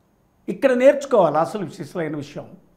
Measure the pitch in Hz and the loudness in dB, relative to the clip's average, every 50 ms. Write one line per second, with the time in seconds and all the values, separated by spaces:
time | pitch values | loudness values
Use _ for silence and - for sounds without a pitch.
0 | _ _ _ _ _ _ _ _ - - - - 277 262 247 247 254 285 285 277 | _ _ _ _ _ _ _ _ -10 -10 -6 0 0 0 2 4 4 4 4 4
1 | - - 240 202 170 151 147 156 165 165 - 214 175 135 - - 151 - - 180 | 0 0 2 4 4 4 2 0 -2 -2 -4 -8 -8 -10 -10 -14 -14 -10 -8 -8
2 | 156 147 156 147 131 - - 156 - - - - _ _ _ | -6 -6 -6 -10 -10 -12 -14 -16 -16 -18 -20 -20 _ _ _